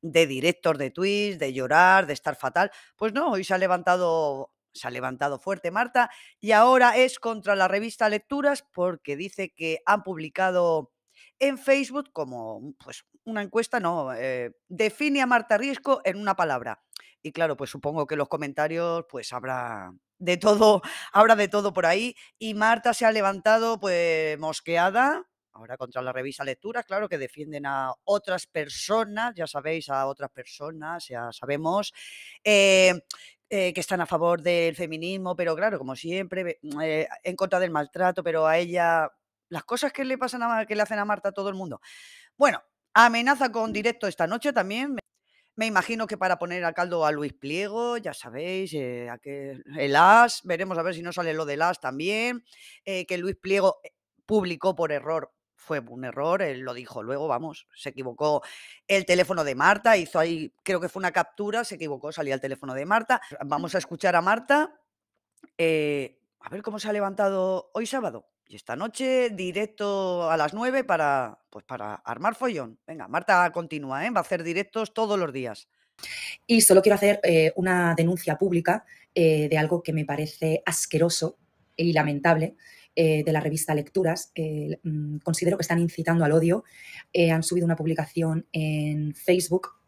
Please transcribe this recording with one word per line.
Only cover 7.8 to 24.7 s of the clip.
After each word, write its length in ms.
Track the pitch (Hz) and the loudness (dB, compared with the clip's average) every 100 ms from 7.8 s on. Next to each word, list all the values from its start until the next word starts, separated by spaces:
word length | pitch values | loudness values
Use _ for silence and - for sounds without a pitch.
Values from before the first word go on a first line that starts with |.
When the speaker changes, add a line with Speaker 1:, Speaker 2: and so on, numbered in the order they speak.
| 226 - 214 | -4 0 0
Speaker 1:
Lecturas 520 | 208 - 285 285 285 | 0 -4 -2 0 0
porque 540 | - - 180 170 - 143 | -6 -4 -2 -2 -8 -8
dice 340 | 185 - 190 | -8 -8 -10
que 300 | _ 160 160 - | _ -4 -4 2
han 160 | 208 | 0
publicado 920 | 185 175 160 - 185 180 175 160 147 _ _ _ _ _ | 0 -10 -10 -2 0 2 2 2 -2 _ _ _ _ _
en 180 | 277 269 | -2 -2
Facebook 540 | 269 269 277 269 277 | 2 2 2 -6 -8
como, 600 | - 143 123 110 107 131 139 | -8 -8 -8 -10 -10 -12 -18
pues, 220 | - 127 _ _ | -18 -20 _ _
una 180 | - 220 | -10 -8
encuesta, 380 | 202 226 233 247 | -4 -2 -2 -2
no, 340 | 180 170 135 | 0 -2 -4
eh, 380 | 120 131 127 120 - _ | -4 -4 -4 -6 -10 _
define 540 | 180 214 214 294 277 | -2 -2 0 0 0
a 40 | 254 | 2
Marta 320 | 247 226 208 | 2 4 0
Riesco 440 | 269 269 - 262 | 0 -4 0 0
en 140 | 190 190 | 0 -2
una 180 | 208 190 | -2 0
palabra. 480 | 165 131 117 110 _ - - _ | 0 0 -4 -10 _ -20 -20 _
Y 80 | - | -14
claro, 260 | 160 165 139 | -2 0 0
pues 140 | 139 | -6
supongo 340 | 143 143 160 143 | -6 -6 -4 -4
que 100 | 151 | -2
los 120 | 143 | -2
comentarios, 760 | 165 147 135 151 165 170 170 160 | -4 -6 -2 -2 -2 -2 -4 -6
pues 240 | 135 110 | -12 -10
habrá 640 | 123 123 127 120 110 92 90 _ _ | -10 -6 -6 -6 -8 -12 -18 _ _
de 200 | 175 175 | -2 2
todo, 440 | 208 208 220 202 | 4 8 8 6
<laughs> 300 | - - - | 2 -14 -2
habrá 220 | 196 220 220 | 4 6 6
de 120 | 202 | 4
todo 240 | 208 202 | 0 0
por 140 | 180 170 | 0 2
ahí. 300 | 185 240 - - _ | 2 0 -8 -20 _
Y 160 | 220 208 | -10 0
Marta 400 | 220 233 240 226 | 2 2 2 2
se 100 | 226 | 2
ha 60 | |
levantado, 680 | 220 196 196 214 220 226 226 | 4 0 2 4 4 4 -2
pues, 600 | 196 175 170 160 156 151 | 0 2 2 2 0 -2
mosqueada, 880 | 156 156 - | -4 -6 -2